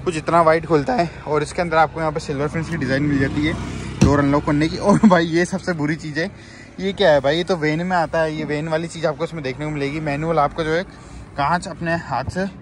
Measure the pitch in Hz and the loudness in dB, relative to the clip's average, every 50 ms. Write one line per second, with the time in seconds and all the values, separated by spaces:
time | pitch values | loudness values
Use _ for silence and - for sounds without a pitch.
0 | - 185 165 156 151 - 165 170 165 160 160 165 160 151 165 147 139 - - 143 | -2 -2 -4 -2 -2 2 4 6 6 6 4 4 2 2 2 2 2 2 0 0
1 | 175 160 - - - 143 151 151 151 151 - - 175 170 160 160 160 147 131 160 | 0 -2 -4 -10 -6 -2 -2 -2 -2 -2 -4 -4 -2 0 4 2 2 2 0 -4
2 | 160 156 147 160 - - 147 135 147 151 - 165 160 139 170 160 135 127 135 135 | -4 -2 -4 -4 -6 -4 -4 -2 -2 -2 -2 -4 -4 -4 -4 -4 -2 0 0 0
3 | 147 147 143 135 135 131 - 143 151 156 175 - - - - - - - - - | 2 2 2 2 0 0 0 0 0 0 -2 -4 -6 -8 -8 -8 -8 -8 2 4
4 | - 135 143 143 143 139 143 151 147 165 151 147 156 165 180 - - 202 208 - | 4 6 6 4 4 4 2 2 2 2 2 2 2 0 -2 0 2 2 4 6
5 | - 214 185 170 170 170 156 170 180 175 190 180 - 185 180 156 143 147 165 151 | 8 8 8 6 4 2 2 0 0 0 -2 -4 -4 -4 -4 -2 -2 -2 -2 -4
6 | - 156 143 156 165 - - - - - - - - - - - 185 196 196 - | -6 -6 -4 -4 -4 -4 -6 -14 -20 -20 -20 -20 -20 -18 -12 -6 -4 -4 0 4
7 | 202 165 151 143 127 139 156 170 175 165 190 165 151 151 151 160 175 185 185 175 | 4 6 6 6 4 2 0 0 0 0 0 0 2 0 0 0 -2 0 0 0
8 | 160 143 - 165 160 160 156 156 156 143 151 147 156 165 156 160 170 160 - 165 | 0 0 0 0 0 0 -2 -4 -4 -4 -4 -4 -2 -2 -2 -2 -2 -6 -6 -2
9 | 151 160 147 135 165 - 160 165 139 131 123 123 151 151 151 143 139 139 143 160 | -2 -2 -2 -2 -6 -6 -6 -6 -6 -6 -6 -4 -6 -6 -4 -4 -4 -4 -4 -4
10 | 156 151 139 143 160 165 165 156 143 147 - - 160 156 156 170 196 - - - | -4 -4 -4 -2 -2 0 2 2 2 0 0 -4 -2 0 -2 -2 -2 -6 -14 -20
11 | - - - - - - - - 139 147 170 180 180 196 - - 170 165 165 170 | -18 -18 -16 -16 -16 -12 -4 -2 0 0 0 -2 -2 -8 -10 -6 -4 -2 -2 -4
12 | - - 139 120 135 - - 180 190 196 - - | -4 -4 -4 -4 -4 -4 -4 -4 -4 -4 -6 -12